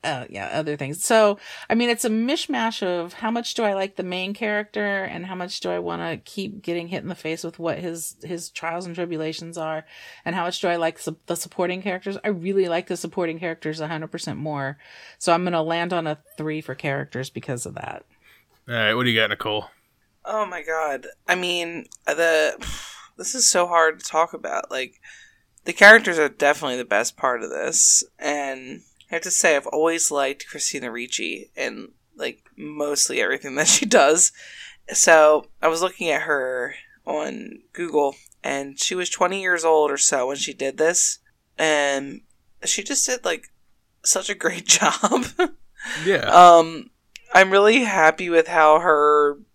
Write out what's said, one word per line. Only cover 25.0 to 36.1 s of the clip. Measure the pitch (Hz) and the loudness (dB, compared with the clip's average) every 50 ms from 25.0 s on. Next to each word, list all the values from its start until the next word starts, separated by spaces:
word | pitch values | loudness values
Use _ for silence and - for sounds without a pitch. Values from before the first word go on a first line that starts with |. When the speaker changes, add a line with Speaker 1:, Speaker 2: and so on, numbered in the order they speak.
| _ - - - - _ _ _ _ _ _ _ _ | _ -20 -20 -20 -20 _ _ _ _ _ _ _ _
Speaker 3:
the | - 170 | -10 2
characters | - 208 202 220 226 220 190 170 160 | 8 10 10 10 10 8 2 0 2
are | 151 139 | 0 0
definitely | 120 _ 147 143 147 147 156 139 123 123 | 0 _ 2 2 2 2 -2 -6 -4 -6
the | 123 | -4
best | - 101 101 120 - - - | 0 0 0 0 -2 -6 -2
part | - 135 123 117 | -2 -2 -2 -2
of | 110 78 | -6 -8
this, | 65 73 95 139 165 - - - - - - _ _ _ | -6 -6 -4 -2 0 2 4 4 4 2 0 _ _ _
and | - 147 147 147 143 139 135 131 131 127 143 175 _ _ _ _ - _ | -6 -6 -4 -4 -6 -8 -8 -10 -12 -16 -16 -16 _ _ _ _ -14 _
I | - | -8
have | 170 | -8
to | 165 185 | -4 -2
say, | 175 - - 175 151 | -2 2 4 4 2
I've | 139 139 | 2 0
always | - - 151 156 165 165 165 - - | -2 -2 0 2 2 2 0 -2 -2
liked | 151 143 139 135 143 _ - - | 0 -2 -2 -2 -4 _ -12 -16
Christina | - 147 - - - 143 123 123 | -10 -8 -8 -6 -6 -6 -10 -8
Ricci | 110 120 120 - - - 98 82 85 - - _ _ | -10 -10 -10 -8 -6 -6 -6 -6 -8 -10 -14 _ _
in, | - 139 127 110 110 104 - _ _ _ _ _ | -8 -8 -8 -8 -10 -16 -18 _ _ _ _ _
like, | - 156 127 123 _ _ _ _ | -10 -10 -10 -10 _ _ _ _
mostly | - - 151 151 151 147 147 147 143 - - 135 127 | -16 -16 -14 -6 -6 -4 -4 0 -2 -2 -2 0 -2
everything | 110 87 131 - - 143 131 | -2 -2 -2 -6 -8 -8 -4
<laughs> | |
that | 139 156 | -2 2
she | - - - - | 2 2 2 2
does. | 208 - 214 143 139 156 175 - - _ - - - - - - - - _ _ - | 4 4 4 4 4 4 2 2 -2 _ -8 -20 -20 -20 -20 -20 -20 -20 _ _ -8
So, | - - - 175 165 160 156 151 151 147 - - - - | -2 2 8 8 10 10 10 8 6 4 0 -6 -14 -2
I | - 160 | -2 -2
was | 160 165 | 0 0
looking | 175 185 180 - 185 165 | -4 -4 -4 -4 -4 -2